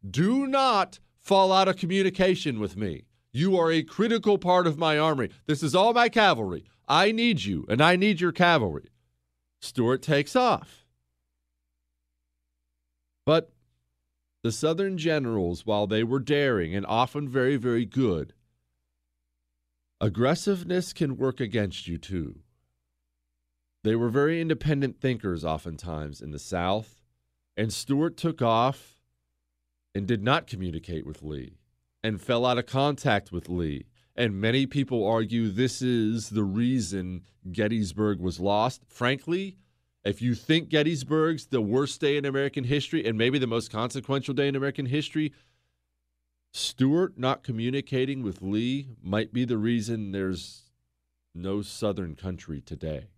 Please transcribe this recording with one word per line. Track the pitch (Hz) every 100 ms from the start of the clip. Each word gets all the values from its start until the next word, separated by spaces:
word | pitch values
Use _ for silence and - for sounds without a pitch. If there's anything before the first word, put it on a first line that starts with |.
| 98
"Do | 110 185 262 277
not | 269 269 214 185 - _ _
fall | - 196 190
out | 190 190
of | 190
communication | 170 190 190 190 190 185 156 117
with | 104 95
me. | 104 69 - _ _
You | 120 180 190
are | 165
a | 165
critical | 160 - 220 226 208 202
part | 180 180 170
of | 147
my | 165 151
army. | 160 143 107 - -
This | 147
is | 160 165
all | 214
my | 240 240
cavalry. | 226 208 139 101 85 - _ -
I | 143 196
need | 226 233 180
you, | 95 85 -
and | 117
I | 156 180
need | 202 180
your | 175
cavalry." | 165 175 165 104 73 - _ _ _ _ _ _ _
Stuart | - - 117 127
takes | - 143 147
off. | 254 247 180 - - _ _ _ _ _ _ _ _ _ _ _ _ _ _ _ _ _ _ _ _ _ _ _ _ -
But | 160 160 _ _ _ _ _ _ _ _ _
the | 120
Southern | 110 156 165 196 185
generals, | 160 156 127 113 87 87 -
while | 104 104
they | 107
were | 113 135
daring | 123 147 139 113 80
and | 95 98
often | 110 127 147 143
very, | 131 127 139
very | 120 117 113
good, | - 127 85 71 - _ _ _ _ _ _ _ _ _ _ _ _ _ _ _ _
aggressiveness | 110 90 127 165 - 190 170 180 175
can | - 151 131
work | 131 123
against | 117 117 101 92 -
you | 85
too. | - 95 71 - _ _ _ _ _ _ _ _ _ _ _ _ _ _
They | 107 113
were | 120
very | 120 143 165
independent | 165 156 143 143 135 -
thinkers | 131 120 101 85
oftentimes | 82 78 85 78 90 78 76 71
in | 76
the | 73
South, | - 92 87 101 110 _ _ _ _ _ _ -
and | 110
Stuart | - - 139 165 170
took | 170 156
off | 117 113 123 139 - _ _ _ _ _ _ _ _ _ _
and | 98 98
did | 113
not | 107 151 -
communicate | 98 92 80 - 82 71
with | 78
Lee | 76 73 64 - _ _ _ _
and | 113 101
fell | - 120 123
out | 120
of | 120
contact | 131 143 143 143 104 -
with | 87 -
Lee. | 90 82 71 - _ _ -
And | 120 98
many | 110 127 135
people | 143 135 123 101
argue | 113 110 117 113
this | 98 127 -
is | 127 120 110 113 107
the | 104
reason | 101 98 120 131 92 95 90 90 - _ 92
Gettysburg | 87 107 113 101 85 107 98
was | 90 85
lost. | 95 104 117 - _
Frankly, | - 123 135 - 175 196 190 _ _ _ _ 98
if | 101
you | 123
think | 117 - 160 165
Gettysburg's | 151 147 160 127 156 156 160 -
the | 131
worst | 104 123 139 -
day | 147 143
in |
American | 139 135 139 143
history | 123 143 - 160 110
and | 110
maybe | 120 135
the | 127
most | 113 110
consequential | 107 120 135 - 139 127
day | 135 139
in | 139
American | 139 135 131
history, | 147 143 156 151 - _ _ _ _ _ _ _ _ _ _ _
Stuart | - - - 131 156 185 190
not | 131 135
communicating | - 113 117 135 - 135 131 135
with | 113 90
Lee | 95 104 120 135 135 117
might | - 104 113
be | 123
the | 123 117
reason | 110 120 107 113 101
there's | 98 95 90 - - _ _ _ _ _ _ _ 85
no | 90 101
Southern | 101 - 104 101 90 73
country | 95 87 - 73
today. | - 73 80 73 -